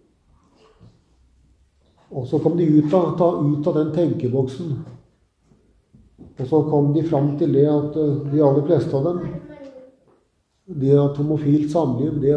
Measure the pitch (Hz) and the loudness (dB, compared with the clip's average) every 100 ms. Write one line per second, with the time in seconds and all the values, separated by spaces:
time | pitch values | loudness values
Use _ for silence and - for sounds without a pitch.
0 | _ _ _ _ _ _ _ _ - _ | _ _ _ _ _ _ _ _ -20 _
1 | _ _ _ _ _ _ _ _ _ _ | _ _ _ _ _ _ _ _ _ _
2 | _ 143 120 156 165 170 165 151 147 185 | _ -10 -4 0 0 2 4 4 4 2
3 | 165 165 175 175 147 147 175 156 156 156 | 2 2 0 2 0 0 0 0 -2 0
4 | 160 120 123 131 131 - 170 123 - - | -2 -2 -4 -2 -2 -4 -8 -8 -10 -18
5 | _ _ _ _ _ _ _ _ _ _ | _ _ _ _ _ _ _ _ _ _
6 | _ _ - - 131 156 143 147 143 151 | _ _ -20 -12 0 0 2 2 2 0
7 | 165 147 147 143 160 135 147 147 147 156 | 0 0 0 0 0 2 4 2 -2 -2
8 | 151 131 139 147 143 139 143 160 - 135 | -2 -2 -2 2 2 2 2 0 0 -2
9 | 160 175 - - - - 277 - - _ | -2 -4 -8 -12 -16 -20 -20 -20 -20 _
10 | _ _ _ _ _ _ - 160 135 143 | _ _ _ _ _ _ -14 -4 2 4
11 | 143 143 151 151 143 151 147 170 147 120 | 2 0 -2 -2 2 0 2 -2 -2 -2
12 | 151 147 143 | -2 -2 0